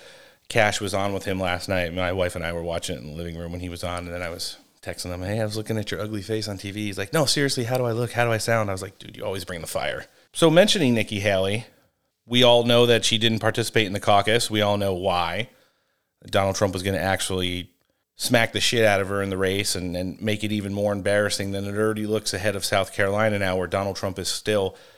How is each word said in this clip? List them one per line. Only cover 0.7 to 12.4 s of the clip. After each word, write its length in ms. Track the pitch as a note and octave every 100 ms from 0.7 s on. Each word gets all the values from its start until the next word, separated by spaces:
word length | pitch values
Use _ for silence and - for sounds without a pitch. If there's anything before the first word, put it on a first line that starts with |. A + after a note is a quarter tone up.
| -
was 140 | G2+ G2
on 180 | G2+
with 120 | G2 G2+
him 140 | F#2+
last 300 | F#2 F2+ -
night. 240 | F#2+ E2+
My 180 | F2 F2+
wife 240 | F#2 F2+ F2+
and 80 |
I 80 | E2
were 120 | E2+
watching 340 | E2+ E2+ - D2+
it 40 |
in 80 | C#2+
the 40 | D2+
living 220 | E2+ E2
room 140 | E2+
when 100 | F2
he 80 | F2+
was 140 | E2+
on, 220 | F2+ F2 F2
and 80 |
then 100 | F2
I 60 | F2
was 280 | E2+ - - _ _
texting 320 | - F2 F2+
him, 80 | F2+
"Hey, 180 | F#2 G#2+
I 60 | G#2+
was 100 | G#2+
looking 220 | G#2+ A2
at 140 | G2+
your 100 | E2+
ugly 220 | G#2+ G#2+
face 240 | F#2+ A2 G2+
on 100 | G2+
T 140 | G2+
V." 160 | G2+ G#2+
He's 100 | F#2+
like, 160 | G2
"No, 120 | D#3+ C3+
seriously, 400 | - C#3 C3+ A#2
how 120 | B2+
do 80 | B2
I 60 |
look? 220 | A2+ A#2+
How 120 | A#2+ A#2+
do 60 |
I 80 | A2
sound?" 300 | - A2+ G#2
I 40 |
was 80 | F#2+
like, 160 | F#2+ -
"Dude, 180 | - -
you 80 |
always 220 | G#2+ G2 F2+
bring 160 | F2
the 60 | D#2+
fire." 400 | - C#2+ A#1+ - _ _
So 160 | - E3
mentioning 460 | D#3+ G#3 G3+ C#3 A#2
Nikki 240 | G#2 G#2
Haley, 480 | G#2 G2 F#2+ G#2+ - _ _ _ _ _ -
we 160 | A#2+